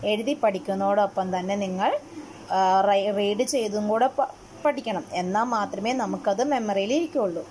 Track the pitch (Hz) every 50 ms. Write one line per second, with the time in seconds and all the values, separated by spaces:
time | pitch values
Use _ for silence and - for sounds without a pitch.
0 | - 202 214 214 226 247 285 285 - 214 196 185 - - 196 190 196 196 202 208
1 | 202 196 196 - 190 185 180 180 180 190 202 208 202 190 170 185 196 262 508 587
2 | - - - 311 294 - - - - - - 190 190 185 185 190 190 202 202 196
3 | 196 208 202 202 208 202 208 202 262 254 - 269 226 214 202 214 208 208 214 226
4 | 240 277 - - - - - - - - - - - 302 277 247 - 226 208 175
5 | - - - 170 180 180 190 214 226 247 240 214 202 196 - 196 196 226 254 262
6 | 226 - 294 - - - 196 196 254 285 285 254 226 214 202 196 196 208 262 311
7 | 339 311 - 285 226 190 170 170 156 -